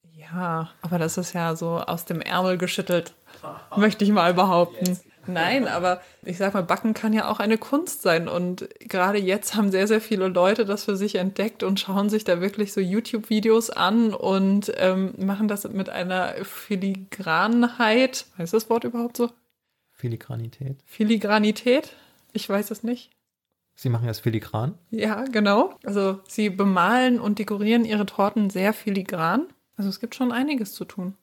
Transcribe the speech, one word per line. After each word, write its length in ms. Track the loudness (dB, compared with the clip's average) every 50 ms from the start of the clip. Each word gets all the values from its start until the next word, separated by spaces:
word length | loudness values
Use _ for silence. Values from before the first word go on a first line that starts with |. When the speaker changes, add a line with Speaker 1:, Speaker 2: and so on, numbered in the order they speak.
| _ _ _
Speaker 1:
Ja, 540 | -20 -16 -10 -8 -6 -4 -4 -4 -4 -6 -8 -12 _
aber 160 | -6 -4 0
das 200 | 0 0 0 -2
ist 160 | -4 -6 -4 -4
ja 220 | -4 -2 -2 -2
so 220 | -4 -4 -4 -4 -4
aus 260 | -4 -4 -6 -6 -6
dem 160 | -6 -6 -6
Ärmel 360 | -4 -2 -2 0 2 0 0
geschüttelt, 560 | 0 -2 -2 -2 -4 -2 0 0 0 -2 -4 -16 _ _ _ -20 -18 -16 -16 -14 -16 -16 -4 0
möchte 280 | 2 2 2 4 4 4
ich 60 | 4
mal 220 | 6 6 4 4 4
behaupten. 520 | 4 4 4 6 4 4 2 0 -2 0
Speaker 2:
Jetzt. 200 | 0 -2 -2 _ _ _ _ -12
Speaker 1:
Nein, 400 | -6 -2 0 0 2 2 2 0
aber 340 | 0 -2 0 0 0 0 -2 -6 -20 _ _ -10
ich 140 | -10 -4
sag 160 | -2 -2 0 0
mal, 100 | -2 0
Backen 300 | 0 -2 0 2 -2 -2
kann 200 | 0 0 2 2
ja 160 | 2 0 0
auch 100 | -2 -2
eine 180 | 2 0 0
Kunst 440 | 0 0 -2 -2 0 0 -2 -10 -2
sein. 260 | 2 2 2 2 0
Und 400 | -2 -2 -2 -2 -2 -4 -6 -10 -14 -14 _
gerade 380 | -10 -4 0 0 2 2 2
jetzt 380 | 0 2 2 0 0 -2 -2 0
haben 160 | 2 2 2
sehr, 160 | 4 2 2
sehr 140 | 4 2 0
viele 260 | 2 -2 0 0 0
Leute 380 | 2 4 4 4 4 4 2 2
das 200 | 0 -2 -4 -2
für 100 | -4 -2
sich 180 | -2 -2 -2 -2
entdeckt 480 | -2 -2 -2 -2 -2 -4 -4 -4 -4 -2
und 160 | -2 -2 -2
schauen 300 | -2 -2 -2 0 2 2
sich 140 | 0 0 2
da 180 | 0 0 0
wirklich 320 | 0 -4 -2 -4 -4 -2 -2
so 80 | -2
YouTube-Videos 880 | -2 0 0 -2 -2 -2 -6 -6 -2 0 0 2 4 4 4 4 2 0
an 440 | -2 0 0 2 4 4 4 2 0
und, 580 | -2 -2 0 2 2 4 4 2 2 0 -2 -2
ähm, 360 | 0 2 2 2 0 -2 -4 -4
machen 300 | -4 -4 -4 -2 0 -2
das 200 | -2 -2 -4 -6 -6
mit 200 | -6 -6 -6 -6
einer 440 | -6 -6 -6 -4 -2 -2 -2 -4 -4 -8 -10
Filigranheit. 1800 | -10 -12 -16 -6 -4 -4 -2 -2 -2 -4 -4 -8 _ -14 -10 -4 0 2 2 2 4 4 4 4 2 2 0 2 4 4 4 4 2 0 -8 -12 _ _
Heißt 160 | -10 -4 0 0
das 160 | 0 2 2
Wort 140 | -2 -2 0
überhaupt 340 | -4 -4 -4 -6 -4 -2
so? 120 | -2 -2 -2 _ _ _ _ _ _ _ _ _ _ _ _
Speaker 2:
Filigranität. 880 | _ _ -6 -6 -6 -6 -8 -10 -8 -8 -8 -10 -10 _ -10 -10 -10 _ _
Speaker 1:
Filigranität? 1080 | _ -4 -2 2 2 2 2 2 2 2 4 4 2 0 0 2 2 2 2 2 -4 -20 -20 _ _ _ _ _ _ _
Ich 160 | -8 -4 -2
weiß 220 | -2 -2 -2 -4
es 120 | -8 -8 -4
nicht. 280 | -6 -6 -6 -8 _ _ _ _ _ _ _ _ _ _ _ _ _ _
Speaker 2:
Sie 140 | -4 -2 0
machen 180 | 0 2 0
das 120 | -2 -2 -2
filigran? 560 | -2 -2 -2 -2 -4 -4 -4 -2 -2 -2 -6 -8 _ _
Speaker 1:
Ja, 320 | -6 -2 -2 -2 -2 -2 -4
genau. 500 | -2 0 2 4 4 4 4 2 0 -2 -10 -8
Also 360 | -4 -2 0 0 0 -2 -4 -10
sie 220 | -10 -4 -2 -2 -2
bemalen 720 | 0 2 2 2 4 4 4 4 4 4 4 4 2 2
und 200 | 2 0 -2 -2
dekorieren 460 | -2 -4 -2 -2 2 4 4 4 4
ihre 200 | 2 0 -2 -2
Torten 440 | -2 0 0 0 2 2 0 0 0
sehr 240 | 0 0 0 0 0
filigran. 720 | -2 -4 -4 -4 -2 -4 -4 -4 -2 0 2 2 0 -2 -4 -10 _ _ _ _
Also 120 | -6 -4 -4
es 100 | -4 -6
gibt 140 | -10 -12 -4
schon 160 | -2 -2 0
einiges 420 | 0 0 0 0 -2 -2 -4 -6 -8
zu 120 | -12 -12
tun 300 | -10 -8 -8 -8 -8 -10 _